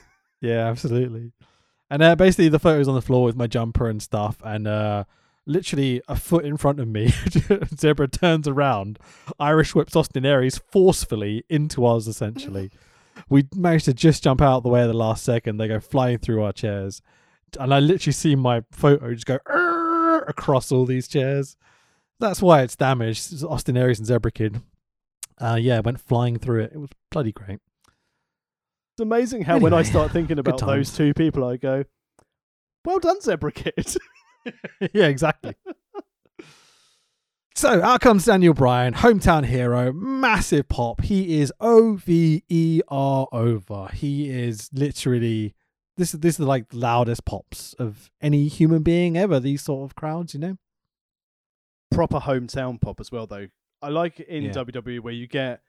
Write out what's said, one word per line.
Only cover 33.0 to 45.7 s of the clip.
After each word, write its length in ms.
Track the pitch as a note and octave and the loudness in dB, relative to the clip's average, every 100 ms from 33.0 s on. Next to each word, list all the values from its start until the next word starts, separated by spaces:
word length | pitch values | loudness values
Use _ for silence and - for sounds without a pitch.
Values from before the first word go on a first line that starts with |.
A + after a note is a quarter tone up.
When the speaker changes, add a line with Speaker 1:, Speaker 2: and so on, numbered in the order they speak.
Speaker 2:
done, 200 | E4+ G4 | 0 0
Zebra 320 | C4 E3 D3+ | -2 -4 -4
Kid." 440 | - - - - - | -6 -8 -6 -6 -8
<laughs> 440 | - _ _ _ A#3+ | -10 _ _ _ -16
Speaker 1:
<laughs> 480 | - - - F3+ | -14 -18 -8 -2
Yeah, 120 | G#3 E3 | 2 2
exactly. 480 | C3+ D#3 - - - F#4+ - _ G#4 - _ _ - - _ _ _ _ _ _ _ _ _ _ | 2 -2 -2 -10 -14 -18 -20 _ -18 -18 _ _ -20 -20 _ _ _ _ _ _ _ _ _ _
So 280 | - D4 G3 | -2 2 4
out 180 | G3+ B3 | 4 4
comes 240 | B3+ G3+ | 6 6
Daniel 300 | A3+ F#3+ F3 | 4 6 6
Bryan, 400 | C3+ B2+ B2 B2 | 6 4 2 0
hometown 500 | - A#3+ G3+ G#3 D#3 | 4 4 4 4 2
hero, 480 | B2 B2+ B2 B2 B2 | 2 0 0 0 0
massive 760 | D3+ B3+ C4+ C4 G3 - D3+ - | -4 -6 -2 0 0 0 0 0
pop. 340 | - A#2 - | -4 -4 -4
He 380 | - G3 F#3 D#3 | -2 -2 0 0
is 120 | C#3 - | -2 -2
O 340 | A3+ A3+ A3+ G3 | 4 6 6 0
V 460 | F3+ E3+ D#3+ D#3 - | 0 2 4 2 0
E 320 | E3+ E3 D#3+ - | 0 2 0 0
R 400 | C#3 C#3 C3+ C3 | -2 0 0 -2
over. 560 | A#2+ A#2 A2 - G2+ F#2+ | -2 -2 -2 -6 -12 -12
He 380 | - C#3+ C#3+ C#3+ | -8 -6 -4 -6
is 400 | B2+ A#2+ G#2+ - | -6 -6 -8 -10
literally, 800 | C3+ C#3+ - C3+ B2 A#2 A2 G#2 - _ | -4 -4 -2 -2 0 0 -2 -6 -10 _